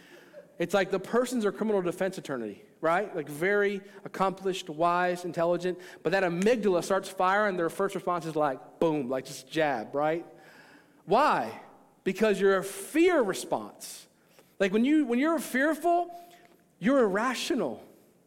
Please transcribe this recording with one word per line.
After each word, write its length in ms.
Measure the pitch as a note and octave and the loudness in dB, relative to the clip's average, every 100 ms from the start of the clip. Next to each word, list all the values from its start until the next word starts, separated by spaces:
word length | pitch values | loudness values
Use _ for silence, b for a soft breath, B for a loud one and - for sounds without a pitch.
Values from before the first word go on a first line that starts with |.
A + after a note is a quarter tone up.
| B B B B - - | B B B B -14 -6
It's 160 | F3 G3 | 0 2
like 160 | F#3+ | 2
the 80 | F#3+ | -2
person's 460 | F#3+ A#3 B3+ B3+ G#3 | 0 0 0 0 0
a 60 | |
criminal 300 | - G#3+ G3+ | 0 0 0
defense 380 | F3 E3 F#3+ F3 | 0 -2 -4 -4
attorney, 420 | - C3 A2 G2 - _ | -6 -6 -6 -10 -18 _
right? 360 | D#3+ F3+ G3+ E3 | 0 2 0 -6
Like, 120 | D3 | -8
very 540 | D3 F#3 G#3 G3+ G3 B B - | -4 0 2 2 -2 B B -10
accomplished, 640 | - F#3+ F#3+ F#3+ F3+ - | -2 0 0 -4 -4 -6
wise, 560 | D3+ E3+ F3 F3+ F3 F3+ | 0 2 2 0 -2 -4
intelligent, 540 | D#3+ E3+ F3 F#3 F3+ B B | 0 0 2 -2 -6 B B
but 80 | D#3+ | 0
that 100 | G3 | 2
amygdala 600 | F3+ E3+ G#3 B3 G3 E3+ | 2 2 2 2 2 0
starts 260 | E3 G3 G3 | 2 -2 -2
firing, 480 | - F#3 G3+ G#3 F3+ | 0 2 2 2 0
their 140 | E3 | -2
first 240 | - G3 F#3 | -2 -4 -4
response 320 | F3+ F3 D#3+ | -4 -4 -4
is 80 | D3+ | 0
like, 240 | D3 C3+ - - | 0 -2 -10 0
boom, 300 | E3 D3+ B2 | 2 2 -2
like, 160 | C3 C3+ | -6 -6
just 240 | C#3+ - | -14 -6
jab, 460 | D#3+ D3+ B2 A2+ C#3 | 0 0 0 -4 -2
right? 280 | D3+ E3+ - B B B B B B B - | 0 -2 -6 B B B B B B B 0
Why? 560 | A3 D4 E3+ A2+ A2 - - _ _ | 2 4 2 -2 -8 -18 -20 _ _
Because 340 | F#3+ F#3+ A3 F#3+ | -6 0 2 4
you're 200 | G3 F#3+ | 2 2
a 60 | F#3+ | -2
fear 560 | - - D#4 F4+ D#4+ | -10 -4 2 4 4
response. 880 | G3+ - - C3 G#2 - - - - b b b b - | 2 -2 -4 -6 -6 -14 -16 -18 -20 b b b b -2
Like, 140 | G3 | 0
when 100 | G#3+ | 2
you, 220 | B3+ D#4 B3 | 4 2 2
when 140 | A#3+ | 2
you're 200 | D#4 D#4 | 2 0
fearful, 760 | G3+ B3+ D4+ D#4 E4+ F4 E4+ B B B B _ _ - | -2 0 0 0 2 2 0 B B B B _ _ -4
you're 200 | G3+ C#4 | 2 4
irrational. 840 | G#3+ G3 B3+ A#3 - C#4 C#3+ G#2+ - - _ _ | 4 2 0 -2 -2 -2 -2 -6 -14 -20 _ _